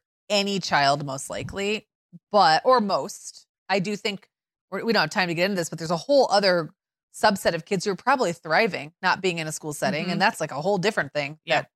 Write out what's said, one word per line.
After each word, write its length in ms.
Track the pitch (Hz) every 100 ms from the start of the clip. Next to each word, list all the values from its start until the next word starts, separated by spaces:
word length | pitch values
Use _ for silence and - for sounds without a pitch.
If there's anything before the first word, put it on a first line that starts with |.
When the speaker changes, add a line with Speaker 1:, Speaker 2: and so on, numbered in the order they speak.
| _ _ _
Speaker 1:
any 300 | 202 196 196
child, 460 | - 160 139 147 143
most 240 | 135 -
likely, 560 | 98 - 190 202 214 - _ _ 175 _
but, 300 | 208 170 160
or 160 | - 254
most. 680 | 208 165 165 - - - _ _ -
I 100 | 196
do 160 | 185 202
think 320 | - 196 - _ _ _ _
we're, 140 | 190 220
we 80 |
don't 80 | 214
have 80 | 156
time 180 | 214 180
to 60 |
get 120 | 160 185
into 100 | 196
this, 120 | 165
but 100 | 165
there's 120 | 160
a 60 | 170
whole 300 | - 285 240
other 380 | 208 202 180 156 - _ _ _
subset 440 | - 220 196 220 170
of 100 | -
kids 180 | 196
who 60 | 208
are 40 | 185
probably 360 | - 269 202
thriving, 640 | 170 - 165 220 170 143 _
not 180 | 185 185
being 180 | 190 170
in 80 | 156
a 40 |
school 220 | - 151
setting. 300 | 147 143 160
Speaker 2:
Mm-hmm. 80 | 190
Speaker 1:
And 100 | 170
that's, 180 | 202 -
like, 120 | 156
a 100 | 135
whole 160 | 165 202
different 340 | 190 214 143
thing 280 | 147 143 156
Speaker 2:
Yeah. 180 | - 147
Speaker 1:
that 100 | 139